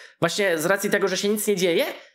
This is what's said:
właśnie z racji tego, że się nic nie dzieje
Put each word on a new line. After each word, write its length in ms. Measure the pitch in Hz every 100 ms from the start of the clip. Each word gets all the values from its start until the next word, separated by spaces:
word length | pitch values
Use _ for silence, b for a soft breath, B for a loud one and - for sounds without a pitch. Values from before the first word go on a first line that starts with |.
| B B
właśnie 380 | 170 185 196 165
z 80 | 160
racji 240 | 196 202
tego, 180 | 196 185
że 80 | 185
się 120 | 202
nic 180 | 214 214
nie 100 | 196
dzieje 280 | 175 170 311 - -